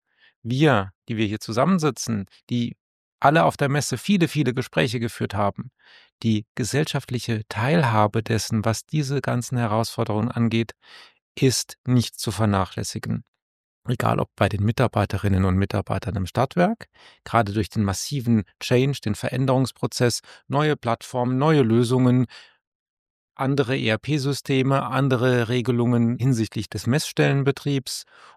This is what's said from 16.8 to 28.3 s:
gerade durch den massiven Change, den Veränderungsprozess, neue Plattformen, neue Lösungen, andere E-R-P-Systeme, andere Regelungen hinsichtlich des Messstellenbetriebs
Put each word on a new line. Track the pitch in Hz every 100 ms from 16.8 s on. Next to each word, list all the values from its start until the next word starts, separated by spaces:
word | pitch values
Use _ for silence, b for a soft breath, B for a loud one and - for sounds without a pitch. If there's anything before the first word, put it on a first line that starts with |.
| - b b b
gerade | - 117 101
durch | 107 104
den | 113
massiven | 101 95 - 143 117 113 - -
Change, | - 123 135 135
den | 110 101
Veränderungsprozess, | 123 131 135 131 131 - 127 - 123 - B B B
neue | 135 151 139
Plattformen, | 120 113 - 127 123 127
neue | 151 151
Lösungen, | 113 117 120 127 127 123 123 B B B _ _ _ _ _ _ _ -
andere | 135 139 120 135
E-R-P-Systeme, | 110 110 - 151 135 135 - 135 131 135 123
andere | 131 139 127 127 123 113
Regelungen | 127 120 120 120 120 117 120
hinsichtlich | 131 117 107 110 104
des | 104 113
Messstellenbetriebs | 147 - - 147 139 135 135 143 139 - - - b b